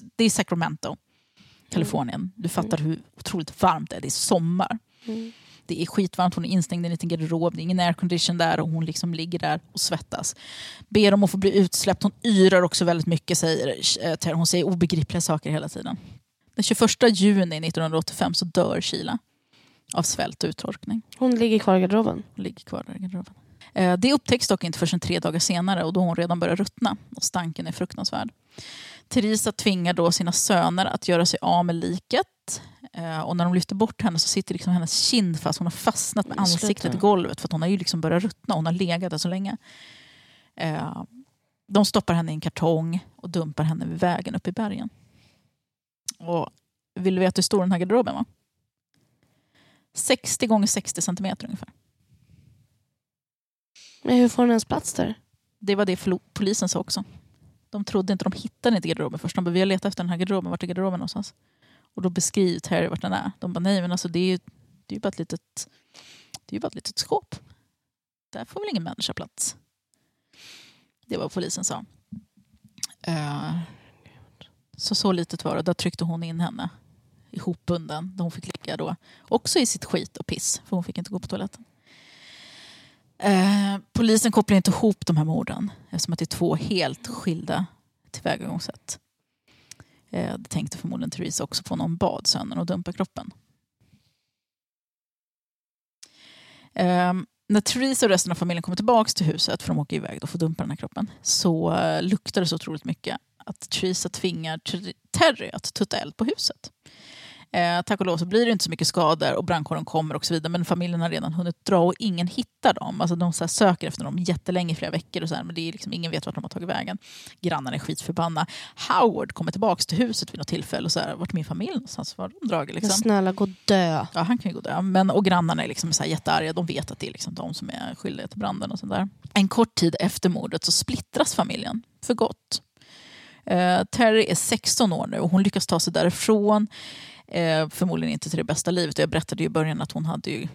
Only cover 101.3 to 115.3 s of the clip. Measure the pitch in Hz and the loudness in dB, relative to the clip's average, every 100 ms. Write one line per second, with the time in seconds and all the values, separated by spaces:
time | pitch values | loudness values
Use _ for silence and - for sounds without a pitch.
101.3 | - 185 160 165 175 165 156 175 202 - | 2 2 2 2 2 0 0 0 -2 0
102.3 | 202 170 165 - 156 165 160 - - - | -2 0 -2 -6 -8 -8 -8 -8 -10 -12
103.3 | _ - - - - 185 185 180 - 185 | _ -16 -16 -8 -2 -2 -2 -4 -2 -4
104.3 | 165 160 160 - 180 196 - _ - 247 | -2 -6 -6 -6 -6 -8 -14 _ 4 4
105.3 | 226 - - - - 196 - 147 - 226 | 4 -4 -8 -8 -4 -2 -2 -6 -4 -4
106.3 | 415 - - - _ - - - - - | -2 -4 -4 -14 _ -20 -20 -20 -20 -20
107.3 | - - 190 175 175 - 202 185 165 175 | -20 -6 0 2 0 0 0 0 0 2
108.3 | 214 233 208 165 160 165 175 156 160 143 | 4 4 2 -2 -2 0 4 4 4 2
109.3 | - 175 165 151 156 156 160 156 147 - | 0 0 -2 0 -6 -2 -2 -2 -4 -2
110.3 | 165 160 175 165 175 175 170 165 160 156 | -2 -2 -2 0 0 0 -2 -2 -2 -4
111.3 | 165 175 - - 185 175 - 220 170 180 | -2 -4 -4 2 4 6 2 -2 0 -2
112.3 | - - _ 226 - - - 165 175 175 | -2 -6 _ 2 2 -2 -2 0 2 0
113.3 | - 165 - 202 175 160 - 139 160 175 | 0 -2 4 6 6 -2 -6 -6 -4 -2
114.3 | 160 - 180 170 160 170 165 - 175 165 | -2 -2 -2 -2 -4 -4 -6 -6 -6 -4